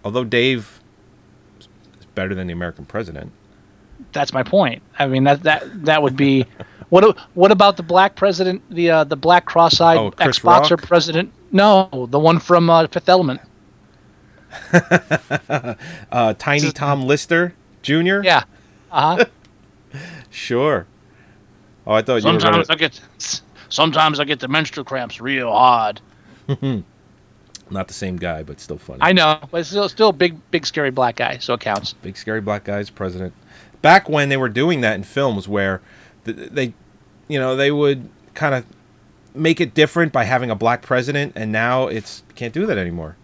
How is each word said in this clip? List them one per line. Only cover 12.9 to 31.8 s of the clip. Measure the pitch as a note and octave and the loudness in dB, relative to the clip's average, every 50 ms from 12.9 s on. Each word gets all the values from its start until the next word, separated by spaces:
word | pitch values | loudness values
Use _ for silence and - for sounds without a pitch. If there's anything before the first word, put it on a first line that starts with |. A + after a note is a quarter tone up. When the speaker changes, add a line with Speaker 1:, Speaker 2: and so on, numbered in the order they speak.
| - F3 _ - | -4 -4 _ 2
Speaker 2:
Element. | F3+ F#3 F3 C#3 B2+ - - _ _ _ _ _ _ _ _ _ _ _ _ _ _ _ _ _ _ _ _ _ - - - - | 2 4 2 0 -4 -6 -12 _ _ _ _ _ _ _ _ _ _ _ _ _ _ _ _ _ _ _ _ _ -20 -20 -8 0
Speaker 1:
<laughs> | - F3 - - E3+ E3+ - - D#3 - - - C#3+ D#3 - - D3+ C#3 B2 A#2+ A2 - - E3+ E3+ - - _ | 0 0 2 2 0 0 0 -2 -4 -4 -4 -6 -8 -8 -6 -6 -6 -6 -6 -8 -14 -12 -16 -20 -20 -20 -14 _
Uh, | - A#2+ A#2 A2 G#2 | -2 0 0 0 -2
Tiny | - - D3+ C#3+ D3 | -2 -2 -2 0 0
Speaker 2:
Just | D3+ D#3+ - | 0 -2 -4
Speaker 1:
Tom | - D3 C#3+ C#3+ C#3 C3 | -4 -4 -4 -2 -2 0
Lister | B2+ D3 D3 - - E3+ E3 F3 F3 - _ _ _ _ _ | 0 0 0 0 -2 0 0 0 -2 -6 _ _ _ _ _
Junior? | - - C#3+ D#3+ E3+ F#3 G3 G3+ G3+ | -4 -2 0 0 0 0 0 0 2
Speaker 2:
Yeah. | F#3 E3 C#3 - _ _ _ _ _ _ _ _ _ | 2 2 2 0 _ _ _ _ _ _ _ _ _
Uh-huh. | F3+ C#3+ C#3 D#3 F3 - A#3+ - | -2 0 0 0 2 2 0 -2
Speaker 1:
<laughs> | _ _ _ _ _ _ _ _ _ _ _ _ - C#3 E3 F3 E3+ D3 - _ | _ _ _ _ _ _ _ _ _ _ _ _ -18 -18 -16 -16 -20 -20 -20 _
Sure. | - - - - A#2+ A#2+ C#3 D#3 C#3+ F#2+ E2+ _ _ _ _ _ _ _ _ _ _ _ _ _ _ _ _ _ _ _ _ | -18 -16 -8 -4 -2 0 0 0 0 -2 -4 _ _ _ _ _ _ _ _ _ _ _ _ _ _ _ _ _ _ _ _
Oh, | - G#2+ | -2 0
I | A2 | 0
thought | A2 - B2+ A#2 | 0 0 -2 0
you | G#2+ - E3+ | 2 2 0
were | E3 | 2
Speaker 2:
Sometimes | D#3 E3 E3+ E3+ D#3+ | 2 2 2 2 0
Speaker 1:
gonna | - | 0
Speaker 2:
I | D#3+ | -2
get, | D#3 E3 D3 - - - _ _ _ - - - - _ _ _ - - _ | -2 -2 -4 -4 -10 -20 _ _ _ -10 -10 -10 -10 _ _ _ -20 -16 _
sometimes | - - D#3 D#3+ C#3+ D#3 D#3 D#3 D3 C#3+ | -2 0 0 0 2 2 2 2 0 -2
I | D3 | -4
get | C#3 D3+ B2+ | -4 -4 -6
the | - B2+ | -6 -4
menstrual | C#3+ D#3 D#3 C#3 - D3+ C3 | -2 -2 -2 -4 -8 -12 -10
cramps | - C3+ C3 B2 A2 - - | -8 -8 -8 -8 -10 -12 -12
real | A#2 C3 C#3 C3 B2 A#2 | -8 -6 -6 -4 -4 -2
hard. | G#2 A2 B2+ B2+ B2 A#2 A2 G#2 G#2+ - _ _ _ _ _ | 2 4 4 6 4 4 0 -4 -6 -8 _ _ _ _ _
Speaker 1:
<laughs> | - - _ _ - C#3 - C#3 C3+ B2 G2+ F2 _ _ _ _ _ _ _ _ _ _ _ _ _ _ - _ _ | -20 -20 _ _ -8 -8 -6 -4 -6 -6 -6 -8 _ _ _ _ _ _ _ _ _ _ _ _ _ _ -20 _ _
Not | - F#2+ F#2+ | -10 -10 -10
the | - - | -10 -10
same | - G2+ F#2 F#2 | -10 -8 -8 -8
guy, | E2+ F2+ F2 E2 D#2+ D#2 | -6 -6 -8 -8 -8 -12
but | D2 C#2+ - | -16 -18 -20
still | - - D2 | -14 -14 -14
funny. | - - - B1+ C2 | -14 -14 -18 -2 0
Speaker 2:
I | D3+ E3+ F#3+ | 2 4 4
know, | F3+ D#3+ D#3 D#3 D#3 D3+ C#3 | 4 4 2 2 0 -4 -8
but | - E3+ E3 | -8 -8 -8
still, | C#3+ F#3 G3+ G3+ | -4 -4 -4 -4
still | - - - A3 G#3+ | -4 0 2 2 2
big, | F3+ C#3 F3+ F3 E3 D3+ _ _ | 4 2 -2 -2 -2 -8 _ _
big | - E3 D3+ | -6 -4 -4
scary | - - D#3 D3 C3+ | -4 -6 -4 -4 -4
black | B2+ C3 B2+ A#2+ A#2 | -2 -2 -2 -2 -2
guy, | - B2 B2 C3+ | -4 -6 -6 -6
so | B2+ - - A#2+ | -8 -6 -6 -6
it | A#2 | -4
counts. | - A2+ G#2 G2+ | -4 -4 -4 -4